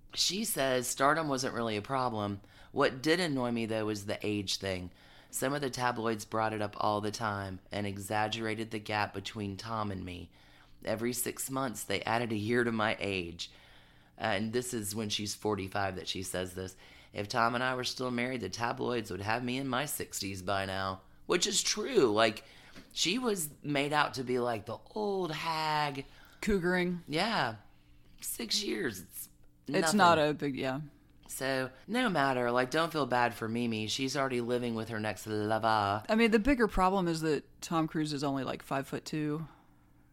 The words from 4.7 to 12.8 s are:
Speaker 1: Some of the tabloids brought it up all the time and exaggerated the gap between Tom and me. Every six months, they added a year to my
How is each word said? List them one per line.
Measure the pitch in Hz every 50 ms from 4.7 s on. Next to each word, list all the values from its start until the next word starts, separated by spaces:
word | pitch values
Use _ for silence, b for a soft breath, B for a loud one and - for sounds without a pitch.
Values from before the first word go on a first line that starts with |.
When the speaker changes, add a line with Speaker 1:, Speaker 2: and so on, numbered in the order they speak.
| 92 90 90 87 B B B B B B B B
Speaker 1:
Some | - - 131 135
of | 143 143
the | 143 123
tabloids | 123 123 123 123 120 117 110 117 113 104 -
brought | - - 110 110 110 110
it | 104
up | 104 101 - -
all | - 107 104 104
the | 104 107
time | 104 - 117 107 101 98 98 95 92 92 - -
and | - 101 104
exaggerated | 101 98 101 98 95 107 107 107 107 107 113 113 110 107 110 110 110
the | 110 107
gap | 107 - 107 104 101 98
between | - 101 - - - 110 101 98 98
Tom | 95 104 113 113 110 107 101
and | 95 92 92
me. | 90 87 87 87 b b b b b b b b b b b -
Every | - 110 107 117 123
six | 120 - - - - - - -
months, | 135 131 135 123 104 - -
they | - 98 -
added | - - 113 120 123 110
a | 117
year | 104 104 113 120 123 120
to | 117
my | 113 110